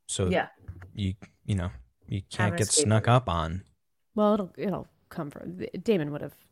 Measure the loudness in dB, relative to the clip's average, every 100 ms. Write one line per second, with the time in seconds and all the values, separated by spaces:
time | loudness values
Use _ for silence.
0 | -8 -2 2 2 0 -6 -18 -18 -14 -4
1 | -2 -4 -10 _ -2 -2 -2 -6 -16 _
2 | -8 -6 -4 0 0 2 2 2 4 4
3 | 6 4 4 0 -2 -4 -10 _ _ _
4 | _ 2 4 2 0 -6 -4 -4 -6 _
5 | -16 -10 -10 -10 -12 -8 -8 -6 0 0
6 | 0 -6 -10 -14 _